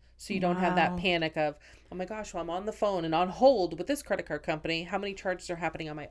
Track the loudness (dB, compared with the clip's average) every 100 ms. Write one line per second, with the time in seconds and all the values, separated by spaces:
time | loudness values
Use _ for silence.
0 | -20 -14 -6 0 2 2 2 4 2 2
1 | 2 2 2 0 0 -2 -12 -20 -12 -8
2 | -8 -8 -8 -6 -4 -4 -4 0 0 0
3 | 2 2 2 6 6 8 2 -2 -2 -4
4 | -2 -4 -2 -4 -2 -2 -2 -2 -2 -4
5 | -4 -4 -4 -4 -6 -4 -4 -4 -8 -8
6 | -12